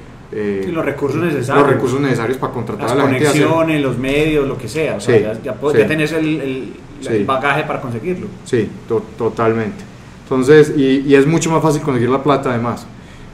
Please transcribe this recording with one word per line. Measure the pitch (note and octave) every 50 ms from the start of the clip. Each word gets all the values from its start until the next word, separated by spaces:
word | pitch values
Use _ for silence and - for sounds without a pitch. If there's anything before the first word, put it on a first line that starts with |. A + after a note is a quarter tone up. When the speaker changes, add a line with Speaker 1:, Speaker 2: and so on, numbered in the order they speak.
| - - - - - -
Speaker 1:
Eh, | - G#2+ G#2 G2+ G2 G2 F#2+
Speaker 2:
Sí, | F#3
los | E3 D#3+ D3
recursos | C#3+ - - C#3+ C3 C3 D#3+
necesarios. | F3 E3+ D3 B2+ A#2+ C#3 C#3 C#3+ C#3+
Speaker 1:
los | C3+ -
recursos | - C#3 A#2+ B2+ C#3
necesarios | C#3+ C3+ A#2 A2+ A2+ A#2 C3 C3
para | C#3 B2+
contratar | - A#2+ A2+ - G#2+ G#2 -
Speaker 2:
Las | A#2
Speaker 1:
a | B2
la | C#3+ C3
gente | C3+ C3 B2+
y | D3+ C#3+
hacer | D3 D3+
Speaker 2:
conexiones, | D3+ D#3 D#3+ E3 D#3+ D#3+ D#3 D3
los | C#3 C3 A#2 A#2
medios, | C3 C3+ C#3 D3 D#3 D#3+ D3+ D3 C3+ C3
lo | B2 B2
que | B2 A2
sea, | - D#3+ D#3 B2+ G#2+
o | G#2
sea, | - C3 A#2+
Speaker 1:
Sí, | G#2+
Speaker 2:
ya, | G#2 G#2+ A2 A#2
ya | - B2+ -
po-, | - C3+ D3+
Speaker 1:
sí. | C#3 A2+
Speaker 2:
ya | G#2
tenés | G2+ D#3 D#3 D3+ D3
el, | E3 E3 D#3+
el, | D#3 D#3 D3
el | C3+ C3+ C3 C3 G#2+ G2+ F2+ - - - - - C3 B2+ A2+ G#2
Speaker 1:
Sí. | G2
Speaker 2:
bagaje | B2+ C3+ C3+ C#3 C#3+ C#3 D3+
para | D3 D3+ C3+ B2
conseguirlo. | - B2 A#2 A2+ - F#3 F3+ - A2 G#2 - - -
Speaker 1:
Sí, | - B2+ A#2 G2+ - - - - -
to-, | A2+ G#2+ G#2+ - -
totalmente. | - A#2 G#2+ G#2 - A#2 A2 A2+ A2+ A2 G2+ G2+ - - - - - - - - - -
Entonces, | - C3 C3 B2+ C3+ D#3 D3+ D3 D3+ -
y, | D3+ C3+ C3 C3+ C#3 C3+
y | C#3+ C#3
es | C#3 C3+
mucho | D#3 E3 D#3 - E3
más | E3 D3+
fácil | D#3 D#3 D3 D3
conseguir | D3 D3+ B2+ A#2+ A#2 A#2
la | C3 C#3
plata | C3+ D3 C#3 C3 C3 C3
además. | A#2+ A2+ A#2+ A#2+ G#2 - - - - - - - - - - -